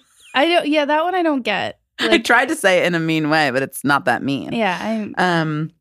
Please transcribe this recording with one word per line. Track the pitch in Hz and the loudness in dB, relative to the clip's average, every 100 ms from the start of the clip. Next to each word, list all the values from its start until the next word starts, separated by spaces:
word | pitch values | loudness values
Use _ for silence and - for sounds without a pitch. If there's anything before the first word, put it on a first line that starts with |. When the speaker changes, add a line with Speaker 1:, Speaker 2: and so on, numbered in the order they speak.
| _ _ - 247 | _ _ -6 0
Speaker 1:
I | 330 | 2
don't, | 349 294 | 2 2
yeah, | 302 285 | 0 2
that | 302 | 0
one | 349 370 | 0 0
I | |
don't | 330 277 | 0 -2
get. | 214 185 107 - _ | -2 -4 -4 -8 _
Speaker 2:
<laughs> | - | -6
I | 226 | 0
Speaker 1:
Like | 269 | 2
Speaker 2:
tried | 226 240 262 | 4 2 2
to | 320 | 0
say | 190 180 | 2 4
it | 170 | 2
in | |
a | 170 | 0
mean | 160 160 151 | 0 0 2
way, | 156 143 | 2 2
but | 127 | 0
it's | 135 - | -4 -4
not | 143 139 135 | 0 0 0
that | 117 | -2
mean. | 135 135 78 | -2 -6 -6
Speaker 1:
Yeah, | 233 202 170 | -2 -2 -2
I'm | 208 226 202 - | -6 -6 -6 -2
Speaker 2:
Um | 180 170 160 151 160 - | 0 2 0 -4 -6 -10